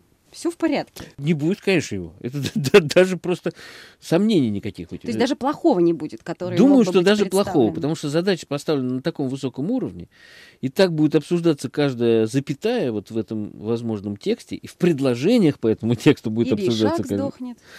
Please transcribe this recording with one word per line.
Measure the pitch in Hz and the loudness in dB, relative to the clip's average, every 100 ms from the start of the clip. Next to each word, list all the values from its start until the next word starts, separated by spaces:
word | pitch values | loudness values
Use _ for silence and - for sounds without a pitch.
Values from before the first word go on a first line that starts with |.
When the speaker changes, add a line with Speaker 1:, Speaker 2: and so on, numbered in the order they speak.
| _ _ _ | _ _ _
Speaker 1:
Все | - 339 | -8 -8
в | - | -2
порядке. | 320 247 - - - - | -2 -2 -4 -12 -18 -6
Speaker 2:
Не | 147 | -2
будет, | 156 156 202 | 0 0 -2
конечно, | - 180 - 98 | 0 0 0 -6
его. | 82 90 | -10 -10
Это | 123 143 | -10 -6
<laughs> | 127 - | -6 -4
да-, | 135 208 | 4 4
да-, | 147 180 | 4 4
даже | 185 180 | 4 2
просто | 180 170 170 - - - - _ | -4 -4 -6 -10 -18 -20 -20 _
сомнений | - 165 214 190 117 | -2 2 4 2 2
никаких | 101 101 - 87 | -2 -6 -12 -12
у | 90 | -12
Speaker 1:
То | |
Speaker 2:
тебя. | - | -6
Speaker 1:
есть | 220 | -2
даже | 247 294 | -2 -2
плохого | 262 302 339 185 | -4 0 2 4
не | 170 | 2
будет, | 160 151 - | 0 -6 -12
который | - 165 180 175 | -10 -8 -4 4
Speaker 2:
Думаю, | 269 269 | 6 6
Speaker 1:
мог | 185 | 6
бы | |
Speaker 2:
что | 185 | 4
Speaker 1:
быть | 175 | 4
Speaker 2:
даже | 208 190 | 2 2
плохого, | 190 202 | 0 2
Speaker 1:
представлен. | 170 107 82 | 2 2 0
Speaker 2:
потому | 143 160 | -4 -4
что | 147 | -2
задача | 160 190 170 - | -2 0 -2 -4
поставлена | 143 - 143 127 127 | -8 -4 -2 -2 -4
на | |
таком | 160 - 131 | -6 -4 -6
высоком | 135 131 - 165 | -4 -8 -6 -4
уровне, | 254 135 90 85 _ - - - - | -4 -6 -10 -18 _ -20 -20 -20 -10
и | 131 | -4
так | - 190 | 2 2
будет | 156 151 156 | 4 2 2
обсуждаться | - 175 170 143 - | 0 0 0 0 -4
каждая | - 143 120 117 113 110 | -2 -2 2 2 4 2
запятая | 135 139 139 220 240 139 | -2 -4 -4 -2 -2 -2
вот | 107 - | -4 -6
в | 113 | -6
этом | - 110 104 | -6 -6 -8
возможном | - 104 117 117 107 104 104 | -8 -4 -4 -4 -6 -6 -6
тексте, | 196 240 - - | -4 -4 -6 -14
и | 117 | -12
в | - | -2
предложениях | 175 139 135 120 170 247 160 - | 0 2 0 0 2 4 4 2
по | 113 | 0
этому | 104 113 120 | 0 0 2
тексту | 156 127 113 | 4 4 0
будет | 110 120 | -2 0
Speaker 1:
Или | 107 175 | 0 0
Speaker 2:
обсуждаться | 110 110 339 | 2 0 0
Speaker 1:
Ишак | - | -2
Speaker 2:
каждый | 101 | -4
Speaker 1:
сдохнет | 277 - 247 233 - | -4 -8 -14 -16 -20